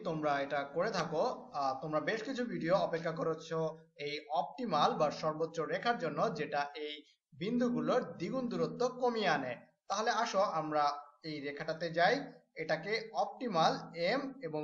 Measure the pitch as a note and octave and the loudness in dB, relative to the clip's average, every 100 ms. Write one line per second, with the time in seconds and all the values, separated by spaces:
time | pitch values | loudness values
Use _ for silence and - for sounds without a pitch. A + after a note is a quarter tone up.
0 | F3+ D#3+ D3+ C#3 C#3 D3 C#3 E3 G#3 G3 | -4 0 2 0 0 -2 -2 -2 0 0
1 | D3+ D3+ A#3 A3 - D3 C3+ C3 D#3+ D3+ | 0 0 0 -2 -6 -2 -2 -2 -2 0
2 | C#3+ G#3+ - A#3 B3 F3 D#3 F#3+ E3+ E3 | 0 -2 -2 -4 -2 -2 4 4 4 0
3 | E3 E3 E3 D#3 - E3 D#3+ E3 - - | -2 -2 -2 -4 -4 -2 -2 -4 -14 -10
4 | D3 D3+ - E3 G3 - A#3 D3+ F3 A#3 | -6 -6 -2 -2 -2 -4 0 4 4 4
5 | D3+ - D#3+ D3+ D#3+ - D3+ F3+ A#3 A#3 | 2 2 -2 0 -2 -2 -2 0 0 0
6 | D#3+ D3 F#3+ D#3 C#3+ D3 C#3+ D#3+ D3+ D3 | 0 2 0 0 -2 -2 -2 -4 -8 -8
7 | - _ _ B2+ F#3 A#3+ B3 B3 B3 A#3 | -14 _ _ -6 0 2 2 2 2 2
8 | G#3+ - F3 B3+ B3 F3+ D#3+ - B3 A#3+ | 0 -4 -4 -2 -2 0 -2 0 -2 2
9 | B3 A3+ G3 D3 B2+ A#2 - _ - G3 | 0 2 2 2 0 -8 -12 _ -4 0
10 | A3+ G#3+ A#3 G3+ G3+ D#3+ D3+ D3+ D3 C#3+ | 2 2 2 2 2 0 0 2 2 0
11 | - - D#3+ D3+ C#3 C#3+ D#3+ D#3+ E3+ E3 | -8 -14 -8 -6 -6 -6 -6 -4 -2 4
12 | F3 C4+ C#4 - _ - D3+ D#3 E3 A3 | 6 4 -2 -12 _ -8 -2 -2 0 -4
13 | - G3+ G3 - B3 E3+ F3+ - - E3 | -2 -2 -2 -2 0 4 4 2 -4 -2
14 | F3 C4 C#4 - E3 D3+ | 0 0 -2 -8 -6 -6